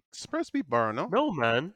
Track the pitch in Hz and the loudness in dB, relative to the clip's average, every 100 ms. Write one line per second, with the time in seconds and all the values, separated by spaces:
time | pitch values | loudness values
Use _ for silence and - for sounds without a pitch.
0 | _ - - 311 339 277 156 117 110 113 | _ -18 -8 -6 -4 -4 0 0 2 0
1 | 165 208 302 160 117 120 165 | -2 0 0 2 2 2 0